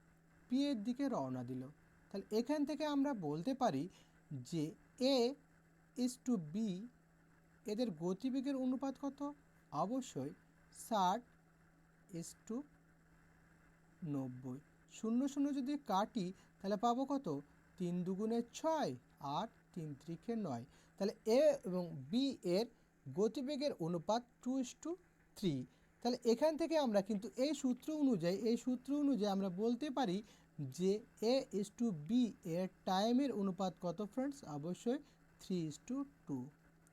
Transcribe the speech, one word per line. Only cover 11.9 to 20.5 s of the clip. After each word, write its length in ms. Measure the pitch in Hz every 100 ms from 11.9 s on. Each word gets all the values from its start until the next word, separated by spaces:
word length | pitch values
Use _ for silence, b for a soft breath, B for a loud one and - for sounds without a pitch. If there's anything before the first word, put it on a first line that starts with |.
| _ - 165
is 360 | 165 - -
to 100 | 226 294 - - - - - - - - - - - - -
নব্বই। 560 | 160 143 131 127 127 131 - _ _
শূন্য 340 | - 220 233 277
শূন্য 280 | 285 285 277
যদি 220 | 254 294 -
কাটি, 460 | 190 220 - 180 190 B _
তাহলে 160 | 196 202
পাবো 280 | 240 240 269
কত? 360 | 277 226 143 - - - -
তিন 260 | 175 180
দুগুণে 380 | 180 190 220 233 240
ছয় 420 | - 311 320 208 123 - -
আর 280 | 143 147 233 - _
তিন 220 | - 156 139
তিরিখে 400 | - 165 - 226
নয়। 300 | 185